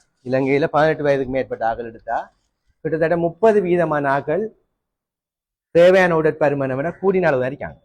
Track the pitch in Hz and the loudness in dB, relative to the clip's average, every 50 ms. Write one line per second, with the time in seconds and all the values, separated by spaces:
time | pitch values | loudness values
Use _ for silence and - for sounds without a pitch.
0 | _ _ _ _ - 127 127 131 135 135 139 143 160 165 - 147 151 160 151 143 | _ _ _ _ -10 -4 -2 -2 0 0 0 0 0 0 0 2 2 2 0 0
1 | 147 143 139 135 135 123 131 131 123 - 123 104 110 113 113 113 117 117 110 107 | 0 0 0 0 -2 -4 -4 -4 -4 -4 -6 -4 -4 -4 -4 -4 -8 -14 -14 -16
2 | - 113 117 147 190 - _ _ _ _ _ _ _ _ _ _ - 156 160 156 | -10 -8 -8 -8 -8 -10 _ _ _ _ _ _ _ _ _ _ -8 -6 -2 -2
3 | 165 160 175 170 170 170 165 - 220 226 208 208 185 175 175 175 165 160 151 147 | 0 0 0 0 -2 -4 -4 0 2 2 2 2 2 2 0 0 0 0 -2 -2
4 | 143 139 139 143 - 147 151 185 220 220 - _ _ _ _ _ _ _ _ _ | -2 -2 -2 -2 -2 -2 -4 -4 -4 -6 -10 _ _ _ _ _ _ _ _ _
5 | _ _ _ _ _ _ _ _ _ _ _ _ _ _ - 170 175 185 185 190 | _ _ _ _ _ _ _ _ _ _ _ _ _ _ 2 6 6 6 6 6
6 | 185 175 165 160 156 156 151 156 156 143 143 139 135 131 127 131 143 170 170 - | 4 4 2 2 0 0 0 2 0 0 0 0 -4 -4 -4 -4 -6 -6 -8 -2
7 | 180 190 190 190 180 160 135 127 123 131 139 - 98 82 69 - | -2 0 0 2 2 2 0 0 -2 -4 -6 -8 -12 -14 -14 -16